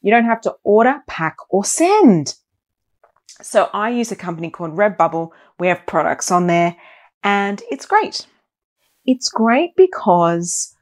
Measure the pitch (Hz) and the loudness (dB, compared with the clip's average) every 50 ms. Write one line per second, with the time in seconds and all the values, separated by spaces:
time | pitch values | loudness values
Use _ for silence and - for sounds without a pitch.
0 | - 196 226 233 233 233 226 226 - - - _ _ 180 208 214 233 254 285 285 | 2 4 2 4 2 2 -2 -2 -4 -8 -8 _ _ 2 4 4 4 4 2 -2
1 | _ - - - 165 160 - - - _ - 190 202 - - - 320 349 415 427 | _ -14 -8 -6 -6 -6 -6 -10 -8 _ -4 -2 -2 -2 -2 0 2 2 4 6
2 | 392 254 190 160 139 - - _ _ _ _ _ _ _ _ _ _ _ _ _ | 6 6 6 4 0 -4 -12 _ _ _ _ _ _ _ _ _ _ _ _ _
3 | _ _ _ _ _ _ - _ - - - 311 262 - - 202 208 226 247 240 | _ _ _ _ _ _ -20 _ -16 -2 0 0 0 0 -2 -6 -4 -4 -2 -4
4 | 233 233 202 - 180 180 170 160 170 160 - - 175 160 156 175 202 214 190 - | -4 -6 -8 -10 -10 -10 -8 -8 -10 -12 -10 -10 -10 -8 -2 0 0 0 2 0
5 | 165 160 160 165 165 165 _ _ _ _ _ - 175 185 175 175 _ - - 165 | 0 0 0 -4 -8 -8 _ _ _ _ _ -2 0 0 0 -2 _ -4 -2 0
6 | 147 - - - - - 185 180 180 175 170 170 170 175 170 _ - - - _ | 0 0 -2 -4 -2 0 0 2 2 2 2 2 0 0 -2 _ -20 -20 -20 _
7 | _ _ _ _ - 202 202 202 202 202 202 202 466 480 403 269 - - 381 427 | _ _ _ _ -2 -2 -2 0 -2 -4 -6 -8 -8 -10 -12 -12 -6 -2 -2 -2
8 | 415 - - - - _ _ _ _ _ _ _ _ _ _ _ _ _ _ _ | -2 -2 -10 -14 -14 _ _ _ _ _ _ _ _ _ _ _ _ _ _ _
9 | _ 262 262 254 - - - - 220 226 233 269 339 339 _ - 381 370 - - | _ -2 -2 -2 -2 -8 -4 -2 0 2 2 0 0 -2 _ 2 2 2 2 -4
10 | - 220 175 175 170 170 170 170 175 175 - - - - _ _ | 0 2 4 4 4 2 0 -2 -4 -6 -8 -8 -10 -10 _ _